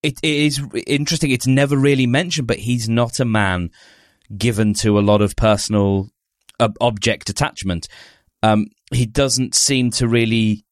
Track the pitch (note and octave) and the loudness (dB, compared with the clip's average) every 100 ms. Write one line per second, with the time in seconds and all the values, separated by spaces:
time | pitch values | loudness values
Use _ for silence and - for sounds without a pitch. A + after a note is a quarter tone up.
0 | D3+ - D#3+ D3 D3+ C#3 C#3+ - - C#3+ | -6 -2 -2 0 0 -2 -6 -8 -4 -2
1 | D3 D#3+ D3 B2 C3 C3 C#3 C#3 C#3+ C#3 | -2 -2 0 0 2 2 2 2 2 2
2 | B2 C3 F3 D#3 A#2+ A2+ A2 B2 A2 A2+ | 2 0 -2 -4 -4 -4 -2 -4 0 0
3 | A#2 - B2 A2 G2 F2+ E2+ _ - _ | 0 -2 0 0 0 -2 -4 _ -20 _
4 | _ _ _ G#2 A#2+ G#2+ G#2+ G#2 A2 G#2 | _ _ _ -4 -2 2 0 2 2 2
5 | G2+ G#2 G#2 - A2 G#2 - G#2+ G2+ G2 | 4 2 2 2 2 2 0 0 2 0
6 | G2 _ _ _ _ _ A#2 - A#2+ G#2 | -4 _ _ _ _ _ -2 0 -2 0
7 | - G#2 - - C#3+ - F#2+ F2 - - | -2 -4 -6 -4 -4 -4 -6 -6 -8 -20
8 | - _ _ _ A2 G#2+ - _ _ B2 | -20 _ _ _ 2 2 0 _ _ -4
9 | A#2 A2+ C#3 B2+ B2+ - - C3+ B2 - | -2 0 0 0 -2 -2 0 0 0 0
10 | A#2+ A#2 A2+ A2+ A2 G#2+ _ | 0 2 2 2 2 0 _